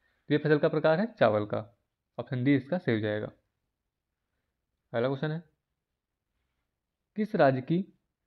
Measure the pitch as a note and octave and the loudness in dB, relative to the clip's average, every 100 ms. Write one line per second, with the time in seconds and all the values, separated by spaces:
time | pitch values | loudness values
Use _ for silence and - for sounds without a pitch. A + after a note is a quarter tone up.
0 | _ _ - D3 D3+ D3+ D#3 D#3 D#3 D#3+ | _ _ -2 0 2 2 2 0 2 0
1 | A#3 - A#2+ G#2+ G#2 A2 G#2+ _ _ _ | -2 0 2 2 -2 -6 -8 _ _ _
2 | _ - - B2+ B2+ C#3 - F3+ - A2 | _ -14 -8 -2 0 0 0 -6 -2 -2
3 | G#2+ G#2+ - - _ _ _ _ _ _ | -2 -4 -8 -14 _ _ _ _ _ _
4 | _ _ _ _ _ _ _ _ _ A#2+ | _ _ _ _ _ _ _ _ _ -4
5 | B2+ C3+ D#3 D#3+ - _ _ _ _ _ | -2 -2 -4 -6 -10 _ _ _ _ _
6 | _ _ _ _ _ _ _ _ _ _ | _ _ _ _ _ _ _ _ _ _
7 | _ G#3+ G#3 F#3+ C#3 B2+ B2+ E3+ G3 _ | _ -6 -4 4 4 4 0 -2 -2 _
8 | _ _ | _ _